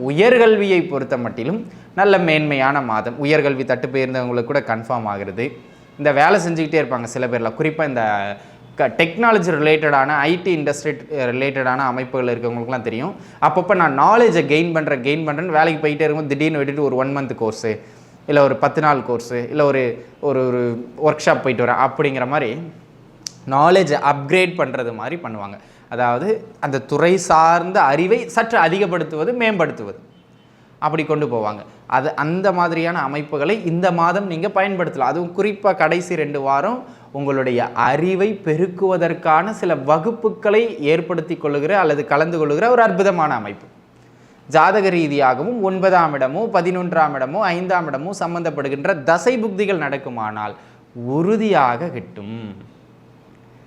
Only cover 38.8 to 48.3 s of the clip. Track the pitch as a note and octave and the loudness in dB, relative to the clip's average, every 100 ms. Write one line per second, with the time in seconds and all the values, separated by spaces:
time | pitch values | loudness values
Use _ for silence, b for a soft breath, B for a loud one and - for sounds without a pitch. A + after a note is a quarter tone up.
38.8 | F#3+ F3+ E3 D#3 E3 D#3 F#3+ G#3+ - D3 | 0 2 0 0 2 2 2 -2 -2 0
39.8 | C3+ D#3+ F3+ A3+ G#3+ F3 G#3 A3 A#3 D#3+ | 2 2 2 -2 -4 -2 2 2 2 0
40.8 | D3 E3+ E3 E3+ D#3+ D#3+ D3 C#3+ D3+ G3+ | 0 0 0 -6 -6 -6 -2 -2 0 2
41.8 | E3 D3 - D3 D#3+ E3+ D3+ D3 A3+ B3 | 2 0 0 0 2 0 0 2 2 4
42.8 | A3+ F#3 G3 F3+ D3+ A#2+ G2+ G2+ - - | 4 4 2 2 0 -2 -6 -12 -18 -20
43.8 | _ _ b b b b - D#3 E3+ G3+ | _ _ b b b b 0 4 6 4
44.8 | F#3+ F3 D#3 C#3+ C3 B2+ F3+ B3 F#3+ F#3+ | 2 2 2 2 2 2 -2 -2 -2 0
45.8 | F#3 F#3 D#3+ C#3+ C3 D#3 A3+ - F3 F#3 | 4 4 4 2 -2 0 0 0 0 -2
46.8 | F3+ E3 D3+ C#3 C3 F#3 G3 E3+ F3+ F3+ | -2 0 0 0 -4 -2 -2 -2 -2 -2
47.8 | D#3 C3+ E3 G3 E3+ | -2 -6 -8 -6 -4